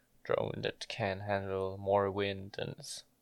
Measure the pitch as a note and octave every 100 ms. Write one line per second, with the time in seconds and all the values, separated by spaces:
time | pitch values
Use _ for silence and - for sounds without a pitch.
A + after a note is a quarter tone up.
0 | _ _ - - - - - - - -
1 | G#2 F#2+ G#2 G2+ G2 F#2+ F#2+ G2 G2 G2+
2 | G2 G2 G2+ G2 G2 - - - - -
3 | - _